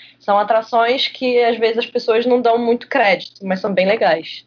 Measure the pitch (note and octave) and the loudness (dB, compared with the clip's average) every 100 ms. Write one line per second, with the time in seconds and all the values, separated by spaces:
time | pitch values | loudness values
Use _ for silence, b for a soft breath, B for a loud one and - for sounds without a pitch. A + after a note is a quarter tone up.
0 | B B - G3+ G#3 A3+ A3+ A#3 A#3 C4+ | B B -2 0 2 0 0 0 0 0
1 | - - B3+ A#3+ A#3 A3+ A3 A3+ A#3 B3 | -4 -4 0 2 2 2 0 0 -4 -4
2 | A#3+ A3+ B3 B3 A#3 A#3 A#3 A#3+ - C#4 | 0 0 2 2 2 2 0 -2 -2 0
3 | G#3 F3+ - - F#3+ F#3 G3+ F#3 F#3 A3+ | 2 0 -4 -14 -6 -4 -2 0 0 2
4 | G3 E3 - - | 0 0 -4 -16